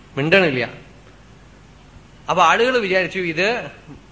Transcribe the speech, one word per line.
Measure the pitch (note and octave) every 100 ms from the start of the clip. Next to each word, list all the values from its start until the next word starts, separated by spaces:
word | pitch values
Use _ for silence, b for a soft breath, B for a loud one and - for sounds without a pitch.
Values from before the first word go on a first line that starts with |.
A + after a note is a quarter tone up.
| - C3+
മിണ്ടണില്ല. | D3+ G3 E3+ B2+ A2+ - - - - - - - - - - - - - - - -
അപ്പൊ | E3
ആളുകൾ | E3 G3 B3 B3+
വിചാരിച്ചു | G3 F#3 E3+ F#3+
ഇത് | F3 D#3+ G3+ A#3+ D3+ - - - -